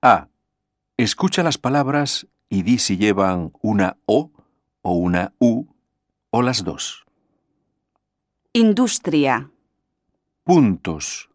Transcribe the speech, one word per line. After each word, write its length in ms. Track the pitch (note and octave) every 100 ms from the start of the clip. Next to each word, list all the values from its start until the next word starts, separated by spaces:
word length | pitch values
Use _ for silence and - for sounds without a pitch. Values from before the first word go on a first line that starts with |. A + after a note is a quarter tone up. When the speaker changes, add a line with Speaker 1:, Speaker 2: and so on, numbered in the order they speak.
Speaker 1:
A. 260 | B2+ G2 - _ _ _ _ _ _ -
Escucha 460 | A2+ - F#3+ F#3+
las 160 | E3+ C#3+
palabras 680 | B2+ C#3+ C3+ C#3+ C#3+ - - _ _
y 140 | G2
di 160 | F2+ B2
si 180 | - F#2
llevan 540 | G#2 G2 F#2+ F#2 D#2+ _
una 360 | G#2+ G2+ F#2 - -
O 240 | C#3+ D3+ _ _ _ _ _
o 100 | F2+
una 420 | F2 F2+ F2 F#2+ _
U 260 | A#2+ A2+ - _ _ _ _ _ _
o 120 | A#2
las 200 | B2 B2+
dos. 420 | F2+ C#2 - - _ _ _ _ _ _ _ _ _ _ _ _ _ _ _
Speaker 2:
Industria. 1000 | A#3+ A3 G#3 B3 - - D#3+ C#3 A#2+ C#3 _ _ _ _ _ _ _ _ _
Speaker 1:
Puntos. 840 | - F3 B2 F2+ - D#2+ - - -